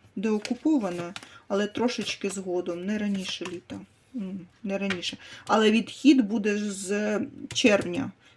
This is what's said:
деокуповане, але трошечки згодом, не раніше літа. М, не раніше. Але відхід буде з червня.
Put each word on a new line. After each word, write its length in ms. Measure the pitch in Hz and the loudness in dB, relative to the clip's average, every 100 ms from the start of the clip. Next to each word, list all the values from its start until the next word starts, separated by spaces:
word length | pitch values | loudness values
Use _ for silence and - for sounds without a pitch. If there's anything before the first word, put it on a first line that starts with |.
| - - | -12 -4
деокуповане, 1000 | 220 214 - 240 302 302 196 175 175 196 - - - | 0 0 -2 -2 2 2 2 -4 -6 -10 -18 -20 -4
але 180 | 202 208 | -2 0
трошечки 640 | - 240 240 202 - 196 | 0 0 0 -4 -6 -6
згодом, 540 | 190 185 180 175 175 | -6 -4 -4 -4 -4
не 140 | 185 214 | -4 -2
раніше 460 | 208 196 185 - | -2 -2 -4 -8
літа. 360 | - - - 196 190 _ _ 262 | -8 -10 -12 -14 -14 _ _ -10
М, 240 | 190 190 170 _ | -8 -8 -12 _
не 160 | 202 196 | -6 -2
раніше. 380 | 196 180 - - - - - | -2 -4 -6 -10 -14 -14 0
Але 240 | 214 220 | 4 6
відхід 560 | 220 - - 262 269 202 | 4 2 4 6 8 6
буде 320 | 220 202 208 | 0 0 0
з 600 | 208 190 185 208 208 208 - - - | -2 -6 -4 -2 0 0 -2 -8 -8
червня. 580 | - 240 202 175 175 180 - _ | 2 6 6 2 -4 -6 -8 _